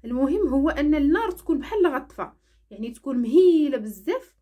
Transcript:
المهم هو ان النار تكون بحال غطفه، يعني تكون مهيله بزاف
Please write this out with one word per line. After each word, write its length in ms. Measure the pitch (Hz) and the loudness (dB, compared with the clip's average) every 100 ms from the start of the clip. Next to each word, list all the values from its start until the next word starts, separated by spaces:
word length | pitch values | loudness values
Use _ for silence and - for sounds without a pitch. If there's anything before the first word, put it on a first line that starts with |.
| 233 | -6
المهم 420 | 247 269 381 339 | -2 0 0 0
هو 220 | 269 294 | 0 0
ان 260 | 302 294 302 | 0 0 2
النار 360 | 285 381 453 | 2 2 -2
تكون 280 | 359 - 285 | -6 -4 -4
بحال 280 | - 427 349 | -2 0 0
غطفه، 460 | 262 - - 165 _ _ _ _ | 0 -10 -12 -14 _ _ _ _
يعني 200 | 202 226 | -14 -12
تكون 260 | 240 277 247 | -10 -6 -4
مهيله 600 | 226 302 370 330 294 254 | 2 6 6 4 2 -2
بزاف 580 | 214 190 233 508 - _ | -8 -10 -6 -6 -8 _